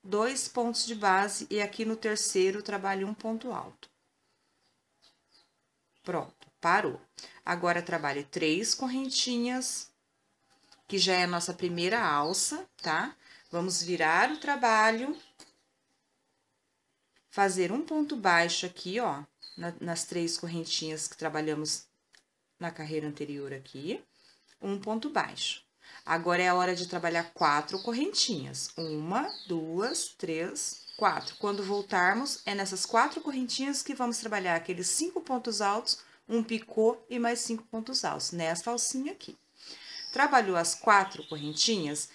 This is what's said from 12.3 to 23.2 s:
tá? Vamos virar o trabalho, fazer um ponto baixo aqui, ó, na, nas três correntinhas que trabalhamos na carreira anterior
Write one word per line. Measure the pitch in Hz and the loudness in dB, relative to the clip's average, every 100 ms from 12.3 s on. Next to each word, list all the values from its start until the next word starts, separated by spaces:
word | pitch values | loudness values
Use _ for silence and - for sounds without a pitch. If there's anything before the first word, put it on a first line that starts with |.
| 196 - 302 381 - | 0 0 -2 -10 -8
tá? | 170 160 254 - - - _ | -2 0 -2 -8 -20 -20 _
Vamos | 170 185 180 | -4 -2 -2
virar | 175 170 160 170 254 | -2 2 4 6 4
o | 302 | 0
trabalho, | 285 277 240 220 220 226 269 330 - - - _ _ _ _ _ _ _ _ _ _ _ _ _ _ _ _ _ _ | -2 2 4 6 6 4 -2 -6 -12 -20 -20 _ _ _ _ _ _ _ _ _ _ _ _ _ _ _ _ _ _
fazer | - 196 185 175 | 2 2 4 2
um | 247 | 0
ponto | 320 311 294 254 | 0 0 0 2
baixo | 196 170 170 - | 4 6 6 0
aqui, | 180 - 180 214 | -4 -8 -6 -2
ó, | 214 143 147 _ - - | -2 -2 -8 _ -20 -10
na, | 170 175 | -8 -6
nas | 170 165 | -6 -4
três | - 175 170 165 | -4 -2 -2 -4
correntinhas | 170 165 165 - 160 156 - | -4 -6 -4 -4 -4 -6 -8
que | - | -4
trabalhamos | 160 151 156 151 156 - - _ _ - _ _ _ _ | -4 -2 -2 -2 -2 -6 -8 _ _ -20 _ _ _ _
na | 170 | -10
carreira | - 151 156 151 | -8 -4 -4 -4
anterior | 147 | -6